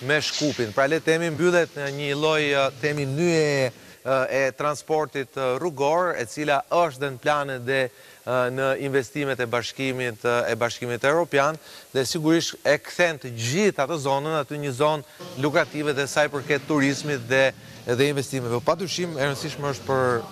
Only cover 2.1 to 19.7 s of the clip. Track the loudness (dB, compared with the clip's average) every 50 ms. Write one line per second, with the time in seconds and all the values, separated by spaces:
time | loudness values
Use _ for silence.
2.1 | -2 0 2 2 2 2 2 2 2 2 2 0 0 -2 -2 -2 -2 -2 -2 -2
3.1 | 0 0 2 2 4 4 4 4 2 2 0 0 -2 -8 -20 -20 -20 -10 _ 0
4.1 | 0 2 2 0 0 0 0 0 -2 -2 -2 -2 -2 -4 -2 -2 0 0 0 -2
5.1 | -4 -8 -8 -6 -6 -4 -2 -2 -2 0 -2 -4 -2 0 0 2 2 2 0 0
6.1 | -2 -4 -6 -6 -6 -6 -2 0 0 0 0 0 2 2 2 2 0 -4 -6 -6
7.1 | -6 -2 0 0 2 2 0 -4 -6 -6 -2 0 0 0 0 -2 -4 -14 -20 -20
8.1 | -20 -12 -4 -2 0 2 2 0 0 0 0 0 0 0 -2 0 0 0 0 0
9.1 | -6 -4 -4 -2 -2 -2 -2 0 0 -2 -2 -4 -6 -4 -4 -4 -2 -2 -4 -6
10.1 | -6 -2 -2 0 2 2 2 0 0 0 0 -2 -2 -6 -6 -6 -4 0 2 2
11.1 | 2 2 0 2 2 2 2 2 -2 -4 -14 -20 -20 -20 -20 -4 -2 -2 -2 0
12.1 | -2 0 2 4 4 4 2 -2 -8 -2 2 2 2 2 0 -8 0 2 2 2
13.1 | 2 -4 -10 -12 -8 -6 -4 -2 0 2 2 2 2 2 -2 -2 -2 -2 0 0
14.1 | 0 0 0 0 -2 -2 -2 -4 -6 -6 -6 -6 0 2 2 2 2 0 -4 -12
15.1 | -18 -16 -16 -12 -6 -2 -2 2 2 2 0 0 -2 -4 -2 0 0 0 -2 0
16.1 | 2 2 2 2 0 -6 -2 0 -2 -2 0 0 2 2 4 2 0 -2 -2 -4
17.1 | -4 -4 -2 0 4 4 4 4 2 -4 -20 -20 -20 -12 -4 -2 2 2 2 2
18.1 | 2 -2 -4 -4 -4 -4 -2 -2 -2 0 0 0 0 0 -2 -6 -4 -4 -4 -6
19.1 | -2 -2 -2 -2 -2 -4 -6 -8 -8 -4 -4 -4